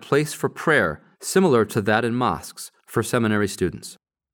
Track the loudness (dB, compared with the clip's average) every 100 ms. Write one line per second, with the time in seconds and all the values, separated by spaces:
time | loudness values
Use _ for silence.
0 | 0 0 0 -4 -6 -4 2 2 2 -2
1 | _ _ -2 2 4 4 2 0 0 0
2 | 0 -2 -2 -2 -8 -16 -18 _ _ -4
3 | -2 0 0 0 0 -2 -4 -4 -16 -20
4 | _ _ _